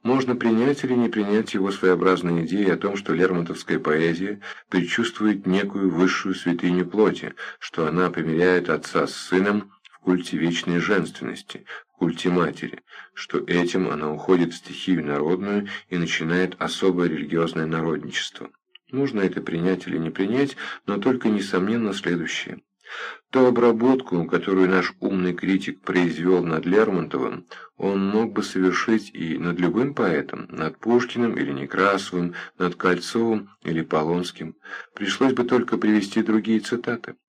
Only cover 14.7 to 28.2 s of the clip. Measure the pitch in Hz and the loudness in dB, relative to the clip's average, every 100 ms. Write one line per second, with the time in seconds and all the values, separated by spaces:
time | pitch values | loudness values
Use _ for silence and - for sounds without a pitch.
14.7 | - - 85 73 71 76 92 101 101 101 | -8 0 0 0 -2 0 0 0 -2 -4
15.7 | - - 90 82 - 80 90 92 - 82 | -12 -6 -2 -2 -2 0 2 0 -2 -6
16.7 | - 95 87 87 76 73 82 82 82 80 | 0 2 4 0 0 -2 0 0 -2 -2
17.7 | 82 82 78 62 - - - - _ _ | -2 -2 -4 -4 -6 -8 -12 -16 _ _
18.7 | _ _ 127 139 113 95 87 - 82 90 | _ _ -2 -2 0 0 -2 -4 0 0
19.7 | 90 - 82 80 85 98 123 139 - - | 0 -2 -4 -4 -2 0 2 0 -2 -12
20.7 | - - 101 120 123 113 104 95 92 98 | -10 -6 0 0 2 2 0 0 -2 0
21.7 | 117 110 98 85 87 78 - - - _ | 0 -2 -2 -2 -2 -2 -6 -8 -14 _
22.7 | _ - - - - _ 135 127 120 120 | _ -18 -12 -12 -14 _ 4 6 6 4
23.7 | 110 123 131 - 90 82 87 98 95 92 | 6 4 2 0 -2 0 -2 2 4 4
24.7 | 92 90 - 92 95 90 87 90 95 - | 4 0 -4 -2 0 -2 -2 0 0 -2
25.7 | - - 92 87 78 87 92 82 80 80 | -10 -2 2 2 2 2 2 2 -2 2
26.7 | 98 110 92 78 67 57 - - - - | 4 4 0 -2 -4 -4 -6 -14 -20 -20
27.7 | _ 98 98 98 104 | _ -2 0 2 2